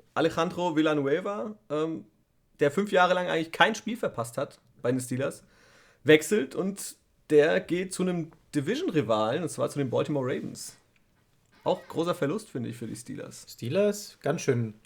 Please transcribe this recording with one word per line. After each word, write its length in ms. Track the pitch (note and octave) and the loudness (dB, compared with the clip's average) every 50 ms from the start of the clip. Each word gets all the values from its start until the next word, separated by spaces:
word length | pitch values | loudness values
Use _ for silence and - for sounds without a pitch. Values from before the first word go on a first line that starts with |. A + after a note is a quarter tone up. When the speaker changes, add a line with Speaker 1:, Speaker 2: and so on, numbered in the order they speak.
| _ _ _ | _ _ _
Speaker 1:
Alejandro 600 | B2+ D#3 E3 - F3 E3 F3+ E3 E3+ F3+ F3 D3+ | 0 0 2 2 0 0 0 -2 -2 -2 2 2
Villanueva, 800 | D#3 D#3 D#3 D3+ D3 C#3 C#3 D3+ F3+ F#3+ G3+ G3+ G#3+ A#3 A3 G#3+ - _ - | 2 2 4 2 2 2 2 2 2 0 -4 -4 -4 -6 -8 -10 -14 _ -6
ähm, 340 | D3 D3+ D#3+ E3 D#3+ G2 - - _ _ _ _ _ _ _ _ _ - | -4 -2 -2 -4 -4 -8 -12 -16 _ _ _ _ _ _ _ _ _ 2
der 100 | D3 C#3+ | 2 2
fünf 200 | C#3+ G3 G#3 G#3 | 2 0 0 2
Jahre 240 | G3 F3+ F3+ F3 F3+ | 4 6 6 6 4
lang 140 | F3+ F3+ E3 | 2 2 0
eigentlich 240 | D#3+ E3 D#3+ E3 | 0 -2 -2 -2
kein 220 | - - F3 A3 A3 | 2 4 4 4 4
Spiel 220 | - - G#3 A#3 | -2 -6 -8 -6
verpasst 400 | - G#3+ - - A#2+ A#2 - - | -4 -4 -4 -4 -4 -6 -4 -4
hat 220 | C3+ D3 - - - _ _ _ - | -6 -6 -6 -8 -16 _ _ _ -4
bei 80 | - B2 | -2 0
den 100 | C3 B2+ | 0 0
Steelers, 440 | B2 - C3 C3 C#3 E3 - - - _ _ _ - - - - - _ _ _ | -2 -4 -4 -2 -2 -4 -6 -8 -16 _ _ _ -20 -20 -20 -20 -20 _ _ _
wechselt 520 | - C#3 D#3 D#3 - - G#3 A3 C4+ - - | 6 6 6 6 6 2 0 0 0 -2 -4
und 400 | D3 F3+ G3+ G3 - - - - _ _ _ _ _ _ - | -4 -4 -4 -6 -8 -12 -14 -14 _ _ _ _ _ _ 4
der 300 | D3+ D3 D3 E3 F#3 F#3+ | 6 6 6 6 2 0
geht 320 | F#3+ - E3+ F3+ F#3 F#3 | 0 -2 -2 -2 -2 -4
zu 100 | - - | -4 -2
einem 300 | F#3 F#3 F3+ E3+ D3+ E3 - _ _ _ - | -2 0 -2 -2 -4 -8 -12 _ _ _ -4
Division-Rivalen, 880 | D3 C3+ E3 B3 D4+ F#4+ D4+ F3 D3+ A2 A2 A2 G#2+ G#2+ A2 C3+ F3 | -2 -2 -2 -2 -2 -2 0 0 0 2 2 2 2 2 0 0 -2
und 60 | E3+ - | -4 -6
zwar 200 | - B2+ C3 C3+ | -4 -4 -4 -2
zu 100 | - D3 | -2 -4
den 120 | C#3 A#2 | -2 0
Baltimore 360 | B2 C3+ C#3+ - D3 C#3 B2+ | 0 0 0 0 -2 -2 -2
Ravens. 500 | B2+ - - - - - - - - - - _ _ _ _ _ _ _ _ _ _ _ _ _ _ _ _ | -2 -4 -4 -6 -8 -10 -12 -14 -16 -16 -20 _ _ _ _ _ _ _ _ _ _ _ _ _ _ _ _
Auch 240 | - D#3 F3+ - - | -2 -2 -2 -2 -4
großer 280 | - - D3 E3 F3 E3+ | -6 -4 -2 -2 -2 0
Verlust, 340 | - D3 C#3 F3+ G#3+ - - | 0 -2 -2 -2 -4 -6 -8
finde 220 | - C3 A2+ A2+ | -8 -8 -8 -8
ich, 60 | A#2+ | -8
für 100 | - A#2 | -10 -10
die 100 | A2 A2+ | -10 -10
Steelers. 500 | A#2+ - - G2+ F#2+ - - - - - - | -12 -12 -12 -12 -12 -12 -14 -16 -18 -20 -20
Speaker 2:
Steelers, 680 | - - A2+ A#2+ D#3 G3 G#3 G#3 G3+ G#3 - - - _ | -14 -10 -6 -2 0 2 2 2 0 -2 -8 -14 -18 _
ganz 180 | - C#3 D#3+ C#3+ | -2 -2 -2 0
schön 340 | - C#3+ B2 A#2+ A2+ A2 - - _ | 0 0 2 2 0 -2 -6 -12 _